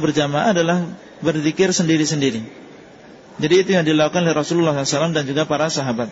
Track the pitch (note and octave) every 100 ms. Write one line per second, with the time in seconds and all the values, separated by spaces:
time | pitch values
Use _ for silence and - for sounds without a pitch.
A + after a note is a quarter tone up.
0 | D#3 D3 C#3+ D3 A3 F3 E3 F3+ E3+ -
1 | - - D3 D#3 D3+ D#3 F#3+ F#3 D#3+ D#3+
2 | D3+ D3+ C3+ A2+ A2+ - - - - -
3 | - - - - D3+ F#3 F#3 F#3+ D#3 D#3
4 | D3+ F3+ E3+ D3+ D3 E3+ E3 C#3+ C3 C#3+
5 | E3 D#3 C3+ C#3 D3+ D3 D#3+ D#3 C3+ A#2
6 | A2+